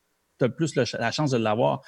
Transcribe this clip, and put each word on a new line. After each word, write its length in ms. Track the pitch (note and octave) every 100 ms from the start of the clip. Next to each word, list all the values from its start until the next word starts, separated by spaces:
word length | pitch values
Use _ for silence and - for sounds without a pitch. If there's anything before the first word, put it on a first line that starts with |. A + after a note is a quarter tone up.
| _ _ _ _
t'as 100 | B2+
plus 260 | - D#3+
le 100 | D3
ch-, 160 | A#2+ -
la 120 | A#2
chance 180 | - C#3
de 80 | B2+
l'avoir. 440 | A2 B2 C#3+ C#3